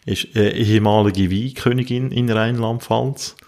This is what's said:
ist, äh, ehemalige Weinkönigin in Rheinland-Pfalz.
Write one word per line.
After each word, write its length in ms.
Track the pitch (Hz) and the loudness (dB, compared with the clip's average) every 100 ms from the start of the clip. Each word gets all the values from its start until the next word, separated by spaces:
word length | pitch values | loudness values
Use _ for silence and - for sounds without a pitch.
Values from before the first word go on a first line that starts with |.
| - | -6
ist, 300 | 98 - 110 | -4 -4 0
äh, 160 | 104 | 2
ehemalige 800 | 113 107 110 107 107 104 95 92 | 2 2 4 4 4 4 2 0
Weinkönigin 800 | 98 127 127 127 123 127 123 131 | 0 -4 -2 0 0 -2 -4 -4
in 180 | 123 120 | -2 0
Rheinland-Pfalz. 1080 | 110 110 120 113 117 - 117 131 135 - - | 0 0 0 -2 -4 -2 -2 -2 -6 -12 -16